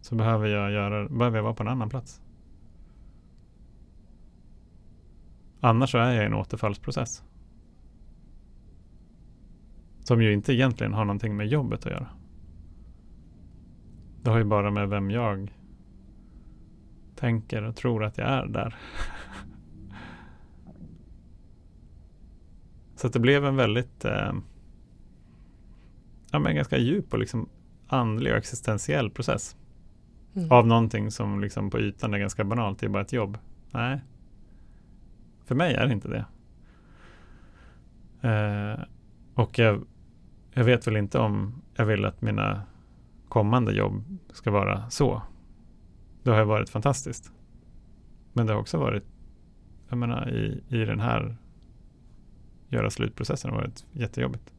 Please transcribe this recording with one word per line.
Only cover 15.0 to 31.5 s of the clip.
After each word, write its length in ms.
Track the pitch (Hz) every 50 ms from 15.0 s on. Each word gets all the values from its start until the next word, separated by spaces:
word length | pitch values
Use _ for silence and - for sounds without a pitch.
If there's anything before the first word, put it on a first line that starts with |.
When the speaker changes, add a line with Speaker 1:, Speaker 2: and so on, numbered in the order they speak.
| 98 98
Speaker 1:
jag 420 | 101 117 120 113 101 95 98 101 - - - - - - - - - - - - - - - - - - - - - - - - - - - - - - - - -
tänker 480 | - - 120 117 110 110 - - 110 107
och 120 | 110 110
tror 280 | - - 123 117 110 107
att 140 | 107 - -
jag 100 | 110 113
är 180 | 135 131 131
där. 300 | - 110 107 101 110 110
<laughs> 100 | - - - - - - - - - - - - - - - - - - - - - - - - - - - - - - - - - - - - - - - - - - - - - - - - - - - - - - - - - - - - - - - - - - - - - - - - - - - - - - - - - - - -
Så 120 | - - 120
att 60 | 113
det 60 | -
blev 260 | 117 123 139 143 143
en 100 | 139 135
väldigt, 500 | 135 123 107 107 123 123 - - - -
eh, 280 | - - - - - - - - - - - - - - - - - - - - - - - - - - - - - - - - - - - - - - - - - - - - -
ja, 80 | - -
men 160 | - - 156
ganska 220 | 147 - - - 131
djup 360 | 120 120 165 208 - - -
och 60 | 110
liksom 300 | 107 - - 117 - - - - - - - - - -
andlig 440 | - 131 120 113 107 113 135 127
och 60 | 113 107
existentiell 720 | 107 - - 117 - - 110 101 - - 143 135 127 104
process. 460 | - - 120 - 131 - - - - - - - - - - - - - - - - - - - -
Speaker 2:
Mm. 180 | 202 175 160
Speaker 1:
Av 160 | 135 123 113 117
någonting 440 | 113 113 117 110 - 110 104 107
som 280 | 104 - 113 101 101 101
liksom 280 | 101 104